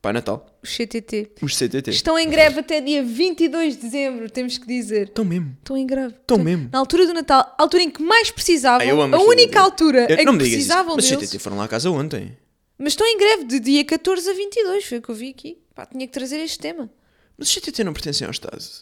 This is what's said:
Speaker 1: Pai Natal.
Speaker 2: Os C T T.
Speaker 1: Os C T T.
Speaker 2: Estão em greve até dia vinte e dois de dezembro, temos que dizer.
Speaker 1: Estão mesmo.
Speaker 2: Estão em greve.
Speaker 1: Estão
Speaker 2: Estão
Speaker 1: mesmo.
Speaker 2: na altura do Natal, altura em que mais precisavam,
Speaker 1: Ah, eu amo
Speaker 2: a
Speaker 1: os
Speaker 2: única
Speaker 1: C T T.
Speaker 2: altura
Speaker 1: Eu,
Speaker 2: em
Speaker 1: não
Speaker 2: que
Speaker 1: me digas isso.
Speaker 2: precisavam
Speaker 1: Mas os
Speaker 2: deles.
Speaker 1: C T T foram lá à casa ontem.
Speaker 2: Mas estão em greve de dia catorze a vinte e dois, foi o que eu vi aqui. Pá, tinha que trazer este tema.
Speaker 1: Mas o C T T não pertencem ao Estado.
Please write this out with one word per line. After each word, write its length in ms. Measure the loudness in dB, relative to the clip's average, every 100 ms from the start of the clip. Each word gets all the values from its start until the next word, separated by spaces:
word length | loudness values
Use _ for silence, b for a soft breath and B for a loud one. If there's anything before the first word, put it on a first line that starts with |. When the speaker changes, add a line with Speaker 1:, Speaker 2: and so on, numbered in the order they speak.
Speaker 1:
Pai 100 | -4
Natal. 340 | -4 -4 -8 -10 _
Speaker 2:
Os 120 | -12
C 120 | -8 -6
T 140 | -6
T. 280 | -8 -8 -8 _
Speaker 1:
Os 140 | -6 -2
C 120 | -2
T 140 | -4
T. 80 | -4
Speaker 2:
Estão 280 | -4 0 0
em 100 | 2
greve 300 | 4 4 2
até 200 | -4 -4
dia 220 | 0 -2
vinte 380 | -2 -2 -2 0
e 60 | -2
dois 260 | 0 -4 -4
de 60 |
dezembro, 480 | -8 -4 -4 -6 -10
temos 260 | -8 -8 -10
que 100 | -8
dizer. 420 | -8 -4 -4 -4
Speaker 1:
Estão 160 | -4
mesmo. 320 | -2 -2 -6 -12
Speaker 2:
Estão 180 | -8 -6
em 100 | -2
greve. 220 | -4 -4
Speaker 1:
Estão 280 | -10 0 2
Speaker 2:
Estão 20 |
Speaker 1:
mesmo. 240 | 2 0 -2
Speaker 2:
na 60 | -2
altura 280 | 0 2 2
do 60 |
Natal, 400 | 2 4 4 4 2
altura 240 | 2 4
em 80 | 0
que 100 | -2
mais 280 | 2 2 2
precisavam, 560 | -4 0 2 4 4 4
Speaker 1:
Ah, 40 |
eu 100 | 2
amo 160 | 4 6
Speaker 2:
a 20 |
Speaker 1:
os 60 | 6
Speaker 2:
única 160 | 6
Speaker 1:
C 40 | 6
T 40 |
T. 60 | 6
Speaker 2:
altura 480 | 4 4 4 4 4
Speaker 1:
Eu, 80 | 4
Speaker 2:
em 60 |
Speaker 1:
não 80 | 6
Speaker 2:
que 40 | 4
Speaker 1:
me 60 |
digas 160 | 4 2
isso. 80 | 2
Speaker 2:
precisavam 280 | 0 0 0
Speaker 1:
Mas 80 |
os 60 | 2
Speaker 2:
deles. 140 | 0 -4
Speaker 1:
C 40 |
T 60 | -8
T 40 |
foram 140 | -8 -6
lá 80 |
à 40 | -4
casa 220 | -2 -2
ontem. 460 | -2 -4 -8 -10 -16 _ _ _ _
Speaker 2:
Mas 140 | -6
estão 140 | 0 0
em 120 | 4
greve 260 | 2 2
de 140 | -2 -4
dia 260 | 2 2
catorze 440 | 2 -2 0 -2 -2
a 40 |
vinte 220 | -4 -4 -2
e 80 |
dois, 200 | -2 -2
foi 140 | -4 -10
o 40 |
que 60 | -10
eu 60 |
vi 160 | -12 -12
aqui. 280 | -14 -18 -20 _
Pá, 120 | -20 -16
tinha 200 | -14 -12
que 60 |
trazer 240 | -10 -8 -8
este 200 | -8 -10
tema. 300 | -10 -12 -14 _ _ _ _ _
Speaker 1:
Mas 100 | -4
o 20 |
C 80 | -4
T 100 | -6
T 140 | -6
não 80 | -6
pertencem 320 | -6 -6 -6 -6
ao 40 |
Estado. 260 | -10 -12 -14 -18 -20